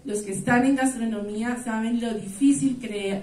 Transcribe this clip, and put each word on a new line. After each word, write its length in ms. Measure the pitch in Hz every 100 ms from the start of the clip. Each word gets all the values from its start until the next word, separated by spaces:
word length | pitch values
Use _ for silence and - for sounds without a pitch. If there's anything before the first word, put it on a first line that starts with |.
| -
Los 160 | 208
que 100 | 202
están 340 | 190 - 247 269
en 120 | 269
gastronomía 800 | 262 233 226 208 208 214 233 240
saben 360 | 240 220 226 233
lo 120 | 233
difícil 640 | 208 196 - 277 277 269 247
crea-, 400 | 220 208 196 196